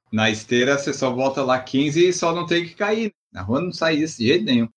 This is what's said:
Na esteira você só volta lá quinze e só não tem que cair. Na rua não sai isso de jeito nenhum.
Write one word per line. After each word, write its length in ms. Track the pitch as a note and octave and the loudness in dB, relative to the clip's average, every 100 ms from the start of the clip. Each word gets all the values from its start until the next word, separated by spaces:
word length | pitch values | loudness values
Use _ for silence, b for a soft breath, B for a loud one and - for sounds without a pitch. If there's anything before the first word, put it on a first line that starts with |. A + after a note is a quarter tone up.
| _ | _
Na 180 | A2 A2 | 0 0
esteira 480 | G#2+ - A#2+ B2 C#3 | 0 0 2 2 2
você 160 | D3 | -2
só 180 | C3+ C3 | -2 -2
volta 300 | B2 C3+ C3+ | 0 -2 0
lá 160 | B2+ B2+ | 0 0
quinze 500 | - C3 D3 D3+ F3+ | 0 0 0 2 2
e 40 | |
só 220 | F3 E3+ E3+ | 2 -2 -2
não 100 | E3 | -2
tem 200 | E3+ E3+ | -2 -2
que 100 | - | -4
cair. 380 | G#3 G#3+ G#3+ - _ | -2 -2 -4 -8 _
Na 100 | - | -12
rua 200 | F#2+ C3+ | -4 -2
não 100 | F3+ | -2
sai 240 | - E3 D3+ | -2 0 0
isso 220 | D#3 - | -2 0
de 80 | A#2 | 2
jeito 180 | F3 A2 | 2 2
nenhum. 220 | B2 A2+ | 2 0